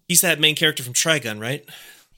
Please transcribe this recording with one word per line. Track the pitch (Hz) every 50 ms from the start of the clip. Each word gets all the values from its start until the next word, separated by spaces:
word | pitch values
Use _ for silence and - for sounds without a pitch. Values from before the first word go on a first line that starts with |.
| _
He's | - 175 170
that | 190 175 156 147
main | 156 156 147
character | - 165 151 147 -
from | 127 123 120
Trigun, | - - 165 160 143 117 113 107 104
right? | 110 120 139 147 - - - - - - - - _ _ _